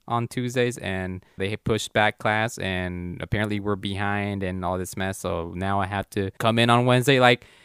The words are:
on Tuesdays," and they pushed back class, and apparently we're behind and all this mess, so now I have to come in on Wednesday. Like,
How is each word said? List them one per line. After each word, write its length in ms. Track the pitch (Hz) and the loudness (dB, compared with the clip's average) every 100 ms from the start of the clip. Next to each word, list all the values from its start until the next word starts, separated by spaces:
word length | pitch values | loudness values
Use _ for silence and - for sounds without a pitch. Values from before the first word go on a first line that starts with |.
| - | -4
on 200 | 120 117 | -2 -2
Tuesdays," 500 | 127 123 123 123 120 | -4 -2 0 0 -2
and 460 | 95 95 92 92 - - | -4 -4 -4 -8 -12 -6
they 180 | 98 107 | -6 -4
pushed 360 | - 110 - | -2 -2 0
back 240 | 110 107 - | 2 2 2
class, 400 | 110 107 113 - | 0 0 0 -4
and 640 | 95 92 90 90 87 90 | -4 -2 -2 -4 -6 -8
apparently 380 | 82 107 107 104 | -4 -2 -2 -2
we're 160 | 101 98 | -2 -4
behind 640 | 104 98 101 101 101 98 | -4 -4 -2 -2 -2 -2
and 200 | 95 92 90 | -4 -2 -2
all 120 | 92 | -2
this 200 | 90 - | -4 -4
mess, 220 | 95 95 | -4 -4
so 340 | 92 87 85 87 | -4 -4 -4 -4
now 260 | 95 98 | -2 -2
I 40 | 95 | -2
have 240 | 101 - | -4 -4
to 200 | 104 95 - | -4 -4 0
come 180 | 113 113 | 2 4
in 120 | 120 | 6
on 160 | 120 123 | 6 6
Wednesday. 340 | 123 123 135 | 4 4 6
Like, 260 | 123 120 - _ | 6 4 0 _